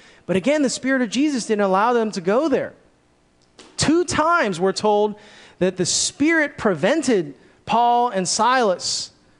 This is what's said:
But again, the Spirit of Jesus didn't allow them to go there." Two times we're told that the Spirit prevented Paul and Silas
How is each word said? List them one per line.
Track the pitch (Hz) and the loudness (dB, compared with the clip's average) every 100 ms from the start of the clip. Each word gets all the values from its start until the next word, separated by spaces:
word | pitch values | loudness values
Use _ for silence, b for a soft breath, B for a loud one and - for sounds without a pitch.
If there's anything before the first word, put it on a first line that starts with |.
| B B B | B B B
But | 185 | -2
again, | 226 302 | 0 0
the | 262 | 0
Spirit | - 262 262 | -2 -2 0
of | 220 | 0
Jesus | 214 302 254 202 | 0 0 -2 -2
didn't | 208 | 0
allow | 196 190 233 | 2 2 2
them | 240 220 | 2 0
to | 185 | -4
go | 170 233 311 | -2 0 2
there." | 214 113 - _ _ _ _ _ _ _ - - - | 0 -4 -10 _ _ _ _ _ _ _ -20 -14 -4
Two | - 339 | 0 2
times | 349 - 311 349 220 165 | 0 0 2 2 0 0
we're | 190 | -2
told | 185 214 208 214 208 B B B B | 0 0 2 0 -4 B B B B
that | 185 185 | -2 -2
the | 175 | -2
Spirit | - - - 302 330 294 - | -2 -4 0 2 2 0 -2
prevented | 220 156 185 320 262 202 147 - b b | -2 0 0 0 0 0 -2 -10 b b
Paul | - 226 240 240 247 | -4 0 2 2 0
and | 190 180 | -2 -2
Silas | - 226 262 214 175 - - - _ b | 0 2 2 2 0 -4 -8 -10 _ b